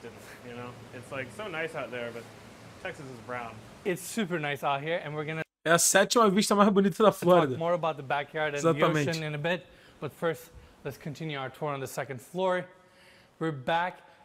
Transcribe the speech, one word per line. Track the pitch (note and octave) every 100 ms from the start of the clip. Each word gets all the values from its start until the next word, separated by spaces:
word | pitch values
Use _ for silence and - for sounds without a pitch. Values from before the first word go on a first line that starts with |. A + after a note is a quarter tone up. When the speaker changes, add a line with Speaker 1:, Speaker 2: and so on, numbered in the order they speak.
Speaker 1:
didn't, | A#2+ G#2+ - - B2
you | A#2+
know? | B2 A#2 -
It's, | B2+ A#2
like, | C#3 B2+ A#2
so | G#3+
nice | D#3+ E3 D#3
out | A#2
there, | B2 A#2+
but | A2+ A2+ - - - - -
Texas | F#3 D#3+ C3
is | A#2+ A2
brown. | B2 A#2 A2 - - G3+
Speaker 2:
It's | E3+
super | - A#3 F3+ F3
nice | D3 C#3
out | D3+ C#3
here, | D3+ F3
and | D#3 D3+
we're | D3+
gonna | D#3+ - _ D#3
Speaker 3:
É |
a | E3
sétima | - G3 G3+ B3 G#3+
vista | F#3+ G3 G3+
mais | G3+
bonita | G3 F#3+ -
da | G#3
Speaker 2:
talk | -
Speaker 3:
Flórida. | F3 F3+ C#3+ C3
Speaker 2:
more | E3
about | F3 D#3+ D3
the |
backyard | C3+ C#3+ D3 D#3 D#3
and | C#3+
Speaker 3:
Exatamente. | E3 D3 E3 D3+ D3
Speaker 2:
the |
ocean | D#3+
in | D#3 D3
a |
bit, | E3 F3 - - - -
but | D#3
first, | - E3+ D#3+ - - - _ C#3+
let's | C3
continue | E3 C3+ D#3+ C#3+
our | C3
tour | - D3+
on | C#3
the | C3
second | - C3 B2+
floor. | - F3 F#3 F3+ F3+ - _ _ - - _ -
We're | D#3+
back | C#3 B2 E3 F3+ - - -